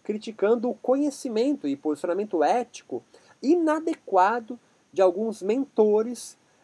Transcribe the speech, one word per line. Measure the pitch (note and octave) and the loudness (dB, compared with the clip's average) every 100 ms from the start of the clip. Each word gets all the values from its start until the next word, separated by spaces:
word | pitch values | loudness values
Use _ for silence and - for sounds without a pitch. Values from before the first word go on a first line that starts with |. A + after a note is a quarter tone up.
criticando | - G#3+ A3+ G#3+ G3+ A#3 A#3+ | -8 -8 -8 -2 0 0 -2
o | |
conhecimento | A3 - C4+ D4 C#4 C4 G#3+ C4 C#4+ C#3+ | -6 -2 0 0 -4 -6 -2 0 0 -4
e | C#3 | -4
posicionamento | D#3 D3 F3 F3+ G#3+ F3 | -4 -4 -4 -4 -2 0
ético | D3+ A3+ A#3+ - - A#2+ - _ _ - | 2 0 -2 -12 -12 -12 -12 _ _ -6
inadequado | C4 F4 D#4+ D#4 D#4+ D#4+ - F#3+ F#3 A#3+ A3 B3 _ _ _ | 2 2 4 0 -2 -6 0 2 4 0 -8 -16 _ _ _
de | D3+ | 2
alguns | F#3 F3+ A3+ G3+ | 2 4 -4 -4
mentores, | F#3+ B3 C4+ - G#3+ G#3 A3+ A#3+ - - _ _ | -2 -2 -2 2 4 4 0 -6 -14 -20 _ _